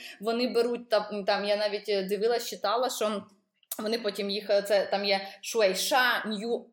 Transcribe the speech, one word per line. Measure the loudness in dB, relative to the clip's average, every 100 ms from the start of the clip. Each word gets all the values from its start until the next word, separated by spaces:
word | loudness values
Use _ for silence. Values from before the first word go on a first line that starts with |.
| -16 -6
Вони | -2 0 2
беруть | 2 0 -2 0
там, | 0 0 -2 0
там, | 0 0
я | 0
навіть, | 0 -2 0
е, | 0
дивилась, | 0 0 2 0 -2
читала, | -4 0 0 0
що | 0 -2 -2 -8 _ _ _ _ -6
вони | -2 -2
потім | -2 -4 -4
їх, | -4 2
е, | 0
це, | 4 2 2
там | 0 0
є | 0 -2 -12
Шуейша | -4 2 2 2 2 4 4 2 -2
New | -6 -2 -4 -6